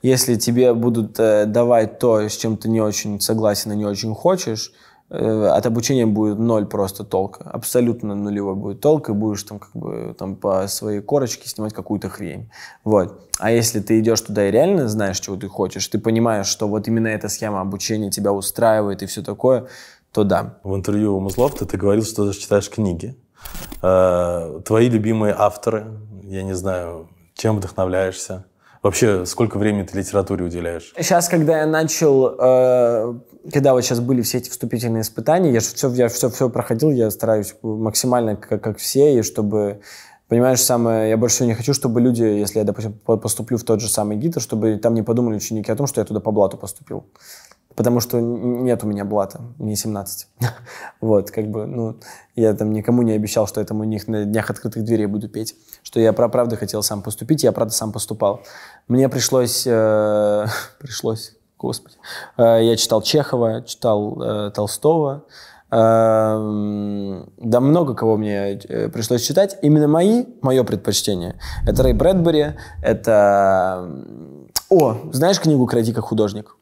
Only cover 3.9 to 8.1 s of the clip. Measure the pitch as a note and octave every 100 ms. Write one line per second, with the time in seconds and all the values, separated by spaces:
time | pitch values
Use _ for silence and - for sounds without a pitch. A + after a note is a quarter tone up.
3.9 | G2+ A2+ G#2+ E3+ F#3 - A2 - _ _
4.9 | _ _ - A2 A2 G#2 D2+ A#2+ A2+ A#2
5.9 | C3+ A2+ G#2+ G#2+ G#2 A#2 A2+ G#2 G#2+ G2
6.9 | - F#2+ F#2+ G2 - - - - B2 A#2+
7.9 | A#2 G#2+